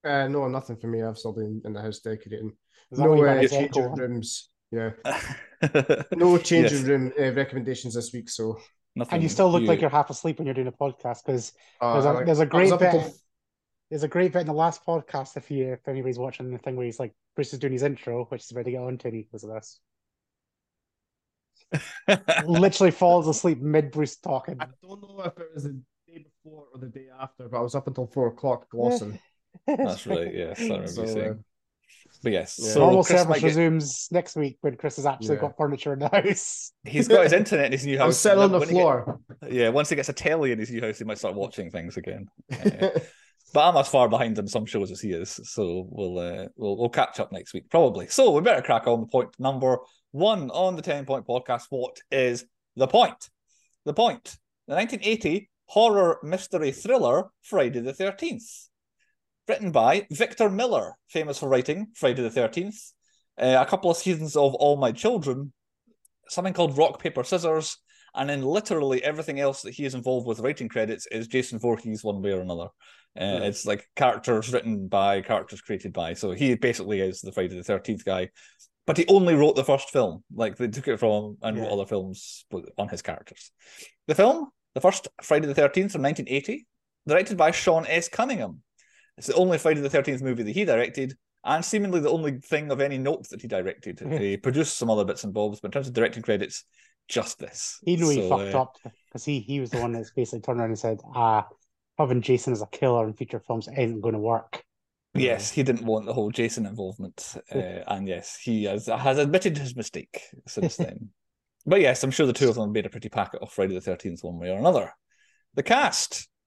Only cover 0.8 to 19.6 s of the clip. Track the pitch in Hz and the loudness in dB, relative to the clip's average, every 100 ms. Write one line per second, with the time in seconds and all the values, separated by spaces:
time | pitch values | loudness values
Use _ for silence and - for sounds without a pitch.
0.8 | 117 113 113 110 113 107 107 110 107 104 | -6 -4 -4 -6 -10 -8 -8 -8 -10 -10
1.8 | 107 101 113 107 - 107 110 - _ _ | -10 -10 -10 -10 -10 -12 -12 -14 _ _
2.8 | _ 127 156 151 143 135 127 139 143 135 | _ 2 6 8 6 6 4 4 2 0
3.8 | 123 131 127 120 110 - - _ _ 113 | 0 -2 -4 -6 -8 -12 -14 _ _ -6
4.8 | 113 113 - - - - - _ 151 151 | -6 -6 -6 -6 -8 -12 -16 _ 2 2
5.8 | 139 139 - 170 175 175 - 170 - 143 | 4 2 2 4 6 6 6 4 6 2
6.8 | 131 139 127 143 131 127 135 123 120 123 | 2 2 2 0 0 0 -2 -4 -6 -8
7.8 | 123 117 117 120 113 - 110 110 - _ | -6 -8 -8 -12 -12 -8 -6 -8 -14 _
8.8 | _ - 120 170 165 - 185 165 113 - | _ -10 -4 0 0 4 4 6 4 4
9.8 | 156 147 143 139 165 156 147 131 127 - | 4 2 0 -4 -6 -4 -4 -4 -4 -4
10.8 | 143 123 123 117 - 127 113 _ _ _ | -6 -4 -8 -8 -4 -4 -4 _ _ _
11.8 | 120 139 143 123 165 156 151 165 190 180 | 2 4 4 2 2 4 4 6 6 6
12.8 | 180 170 - - _ _ _ _ _ _ | 4 4 0 -12 _ _ _ _ _ _
13.8 | _ 156 147 180 180 180 156 151 165 160 | _ -6 -2 0 2 0 -2 0 0 0
14.8 | - 170 - 139 131 - - 143 131 127 | -4 -4 -4 -8 -8 -12 -6 -4 -4 -4
15.8 | - 135 127 120 131 - 127 123 - 127 | -6 -6 -4 -4 -6 -8 -10 -8 -8 -6
16.8 | 123 113 123 _ _ - 139 131 139 127 | -6 -6 -10 _ _ -8 -6 -4 -4 0
17.8 | 143 131 - 120 120 120 - 123 120 127 | -2 -4 -6 -6 -6 -10 -12 -10 -8 -6
18.8 | 123 127 123 113 107 107 104 110 | -8 -8 -8 -10 -12 -16 -14 -14